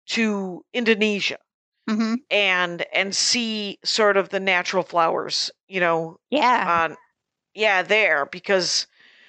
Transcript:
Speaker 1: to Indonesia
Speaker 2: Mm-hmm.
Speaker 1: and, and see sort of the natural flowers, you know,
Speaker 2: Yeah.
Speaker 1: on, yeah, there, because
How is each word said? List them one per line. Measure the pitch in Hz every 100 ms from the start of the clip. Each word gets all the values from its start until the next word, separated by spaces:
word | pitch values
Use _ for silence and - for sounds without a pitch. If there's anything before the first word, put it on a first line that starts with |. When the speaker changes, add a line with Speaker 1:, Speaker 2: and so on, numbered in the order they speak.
| -
Speaker 1:
to | 233 220 202 190 175 -
Indonesia | 240 226 208 214 202 - - _ _ _ _ -
Speaker 2:
Mm-hmm. | 214 220 240 -
Speaker 1:
and, | 202 196 180 175 175 -
and | 170 196
see | 190 - 247 226 214 202 -
sort | - - 208 196
of | 170
the | 196
natural | 190 180 180 190
flowers, | 170 175 165 170 - - - - _
you | 190
know, | 175 165 165 - _
Speaker 2:
Yeah. | 277 254 226 175 170
Speaker 1:
on, | 160 - _ _ _ _ _
yeah, | 190 214 190
there, | 160 214 190 151 135
because | 180 - 190 170 - - _ _ _